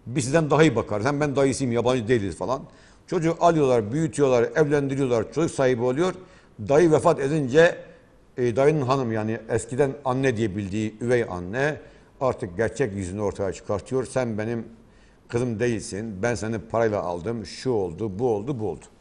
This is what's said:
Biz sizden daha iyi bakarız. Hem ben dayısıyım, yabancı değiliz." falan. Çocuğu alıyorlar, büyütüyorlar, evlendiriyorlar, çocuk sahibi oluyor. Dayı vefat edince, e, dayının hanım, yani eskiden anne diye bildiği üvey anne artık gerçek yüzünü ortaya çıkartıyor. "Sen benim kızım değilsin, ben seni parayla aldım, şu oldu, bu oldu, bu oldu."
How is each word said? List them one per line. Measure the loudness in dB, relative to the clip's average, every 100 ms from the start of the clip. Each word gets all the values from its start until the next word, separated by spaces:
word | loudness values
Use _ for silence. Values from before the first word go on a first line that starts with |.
| -6
Biz | -4
sizden | 2 2 4
daha | 6
iyi | 6 4
bakarız. | -2 -2 -2
Hem | 0
ben | 0 2
dayısıyım, | 2 2 0
yabancı | 0 2 0 2
değiliz." | 0 0 -4
falan. | -4 -4 -8 -20 -20 -20 -6
Çocuğu | -2 0 4
alıyorlar, | 4 4 4 4 2
büyütüyorlar, | -2 -4 2 4 4 2 2
evlendiriyorlar, | 2 2 0 -2 0 0 0
çocuk | -2 -2
sahibi | 2 2 2
oluyor. | 0 0 -2 -4 -16 -20 _ -12 2
Dayı | 4 6
vefat | 6 4 2
edince, | 0 0 2 6 6 4 -12 -20 _ _ _ -2
e, | 0 4
dayının | 4 4
hanım, | 2 0 0
yani | -2 -2 -4 -2
eskiden | -4 -2 0 0 0 -4
anne | 0 0 0
diye | -2 -2
bildiği | -4 -4 -4 -4
üvey | 0 0 0
anne | -6 -6 -2 -2 -4 -12 -20 -20 _
artık | -2 -2 -6 -2
gerçek | -4 -2 -4 -2
yüzünü | -6 -4
ortaya | -4 -2 -6
çıkartıyor. | -6 -6 -6 -4 -4 -2
"Sen | -4 -4 -4
benim | -4 -6 -8 -18 -20 -20 -20 _ _
kızım | -4 -4 -2
değilsin, | -2 -2 -6 -8 -8 -4
ben | -4 -2
seni | -4 -6
parayla | -4 0 0 0
aldım, | -2 -6 -6 -8 -10
şu | -8 -4
oldu, | -2 -2 -4 -8 -2
bu | -2
oldu, | -2 -4 -6
bu | -6
oldu." | -8 -14 _